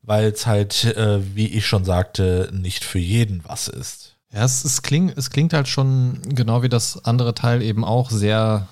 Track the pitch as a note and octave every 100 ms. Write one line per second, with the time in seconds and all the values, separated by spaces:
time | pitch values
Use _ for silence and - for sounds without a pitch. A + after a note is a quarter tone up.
0 | - G#2+ A2 G#2 A#2+ G#2 G2+ - A#2 A2+
1 | G#2+ G#2 G2 G2+ A2 G#2+ - G#2 F#2 F2+
2 | F#2 - F#2 F2+ F#2 F#2+ F#2 - - F#2
3 | F2 A2+ A2 F#2 D#2 - - - B2+ -
4 | - _ _ G#2 B2 C3 D3 - - D3
5 | F3+ C#3 C3 - E3 D#3+ C3 - C3+ C3
6 | B2+ C3 C3 C3 A#2 A#2+ B2 A#2 - -
7 | - A#2+ A#2+ A#2 A#2+ A#2+ A2 G#2+ F#2 A#2+
8 | B2+ A2 G#2 A2 A2 G#2+ F#2+